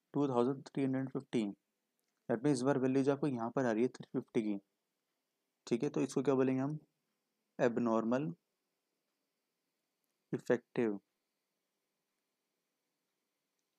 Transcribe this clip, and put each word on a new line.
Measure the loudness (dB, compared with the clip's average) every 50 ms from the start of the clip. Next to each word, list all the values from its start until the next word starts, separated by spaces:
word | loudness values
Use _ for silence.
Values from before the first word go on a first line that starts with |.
| _ _ -2
टू | 0 0 2
थाउजेंड | 2 2 2 2 0 -4 -8
थ्री | -8 -4 -2 -2
हंड्रेड | 0 0 -2 -4 -4
फिफ्टीन। | -6 -8 -6 -2 -2 0 0 -2 -4 -10 _ _ _ _ _ _ _ _ _ _ _ _ _ -4
that | -2 0
means | 2 2
इस | 2 2
बार | 2 0 2 2
वैल्यू | 2 2 2 2
जो | 2 2
आपको | 0 0 -2
यहाँ | -2 -2 -4 -4 -4
पर | -2 0 0
आ | 2
रही | 2 2
है | 0 0
थ्री | -2 -8 -14 -6
फिफ्टी | -6 -6 -6 -2 -2 -2
की, | 0 0 -4 -4 -8 _ _ _ _ _ _ _ _ _ _ _ _ _ _ _ _ _ _ _ _
ठीक | -4 -2 -2
है, | -2 -2
तो | 0 0
इसको | -2 0 0 0
क्या | 2 4 4
बोलेंगे | 4 4 2 2 0
हम, | -2 -2 -4 -6 -10 _ _ _ _ _ _ _ _ _ _ _ _ _ _ 0
एबनॉर्मल | 0 2 2 2 0 2 2 2 2 0 0 -2 -2 -4 -8 -12 _ _ _ _ _ _ _ _ _ _ _ _ _ _ _ _ _ _ _ _ _ _ _ _ _ _ _ _ _ _ _ _ _ _ _ _ _ _
इफेक्टिव, | -8 -6 0 0 0 0 -2 _ _ -2 -2 -2 -2 -4 -10 _ _ _ _ _ _ _ _ _ _ _ _ _ _ _ _ _ _ _ _ _ _ _ _ _ _ _ _ _ _ _ _ _ _ _ _ _ _ _ _ _ _ _ _ _ _ _ _ _ _ _ _ _ _